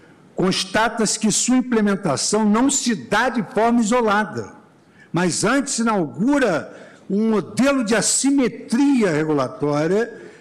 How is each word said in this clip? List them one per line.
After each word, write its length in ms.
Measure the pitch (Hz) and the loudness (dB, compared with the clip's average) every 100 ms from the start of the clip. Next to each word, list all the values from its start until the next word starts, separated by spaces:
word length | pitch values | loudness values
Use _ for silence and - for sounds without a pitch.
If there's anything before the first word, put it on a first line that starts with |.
| - - - - | -20 -20 -12 -2
constata-se 840 | 185 - - 214 226 226 208 - | 0 0 -2 0 0 0 -2 0
que 140 | 214 | 0
sua 240 | - - 254 | 0 2 2
implementação 920 | 254 220 202 196 170 131 - 214 208 | 2 0 2 0 -2 -2 0 0 2
não 220 | 220 269 | 2 2
se 240 | - 240 | 0 -2
dá 340 | 185 110 214 254 | -4 -2 0 0
de 120 | 233 | -2
forma 380 | 170 202 233 240 | -2 0 2 2
isolada, 760 | 214 247 220 202 190 120 95 - - _ _ - - | 2 2 2 0 0 -6 -12 -16 -20 _ _ -20 -6
mas 320 | 165 180 131 | -2 0 0
antes 360 | 196 277 214 - | 0 0 0 -2
inaugura 960 | 233 208 143 123 247 285 226 147 - - - - - | 0 0 -2 -2 0 2 2 0 -4 -16 -20 -18 -4
um 220 | 196 226 | 0 2
modelo 520 | 208 143 - 277 269 | 0 -2 0 2 2
de 120 | 208 | 0
assimetria 1160 | 220 - - 269 277 240 - - 240 285 262 190 | 0 0 0 0 2 0 -4 -4 2 4 4 2
regulatória 1120 | 147 156 147 123 - 147 147 165 202 226 - - - | 0 0 0 -2 -2 -2 0 0 0 -2 -8 -20 -18